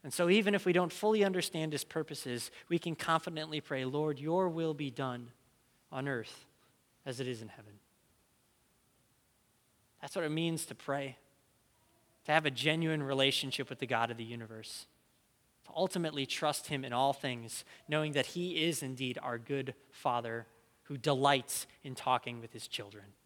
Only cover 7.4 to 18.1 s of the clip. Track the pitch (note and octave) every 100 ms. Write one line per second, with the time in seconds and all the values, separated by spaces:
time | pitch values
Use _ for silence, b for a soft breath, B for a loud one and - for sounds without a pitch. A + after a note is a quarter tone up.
7.4 | A2 - G#2 G#2 _ _ _ _ _ _
8.4 | _ _ _ _ _ _ _ _ _ _
9.4 | _ _ _ _ _ _ D3 G3 D#3+ D#3
10.4 | E3 D#3+ - B2 - C#3 C#3 B2+ _ _
11.4 | _ _ _ _ _ _ _ _ - D#3
12.4 | D3+ B2+ D3 D#3+ D#3+ D#3 C#3 C3+ C3+ C3+
13.4 | C3+ B2 C3 B2+ A#2+ A#2+ A#2 A#2 A2+ A#2
14.4 | A2+ A2 G#2+ - - _ _ _ _ _
15.4 | _ _ - - F#3 F#3 E3 C#3+ C3+ -
16.4 | D#3 D3 - C#3+ C3 A#2+ C3+ C#3 C#3 A#2+
17.4 | A2+ - B B - D3+ D3+